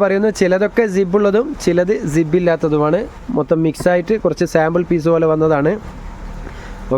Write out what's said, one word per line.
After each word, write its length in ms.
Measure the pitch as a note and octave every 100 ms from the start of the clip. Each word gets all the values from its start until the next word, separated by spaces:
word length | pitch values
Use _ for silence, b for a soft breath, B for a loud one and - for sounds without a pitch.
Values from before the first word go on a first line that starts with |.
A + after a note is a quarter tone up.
പറയുന്നു, 280 | G3 G3 G#3+ G3+
ചിലതൊക്കെ 440 | F#3 F#3 G3+ - A3+ F#3
സിബ് 220 | F#3+ G3+
ഉള്ളതും 300 | G3+ G3+ D4 C#4+ -
ചിലത് 280 | F3 F3+ A3 F#3+
സിബ് 260 | D3+ D#3 F3+
ഇല്ലാത്തതുമാണ്. 600 | E3+ D#3+ D#3+ D3+ D3+ F3 A#3+ - - -
മൊത്തം 200 | C#3+ E3 D#3+
മിക്സായിട്ട് 480 | - F3+ F3+ E3+ A3
കുറച്ച് 240 | F3+ D3+ F3 E3
സാമ്പിൾ 300 | D#3+ E3+ E3
പീസ് 200 | F3 D#3 E3
പോലെ 140 | D#3+
വന്നതാണ്. 400 | D#3 D#3+ D3 C#3 C#3 - - - - - - - B B B -